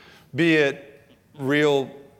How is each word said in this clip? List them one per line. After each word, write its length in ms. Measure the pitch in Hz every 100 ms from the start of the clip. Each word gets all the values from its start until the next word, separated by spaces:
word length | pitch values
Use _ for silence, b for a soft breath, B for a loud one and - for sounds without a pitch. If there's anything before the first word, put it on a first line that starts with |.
| B B B
be 220 | 127 165 156
it 600 | 143 139 - - _ _ _ 147
real, 520 | 135 147 151 143 127 - -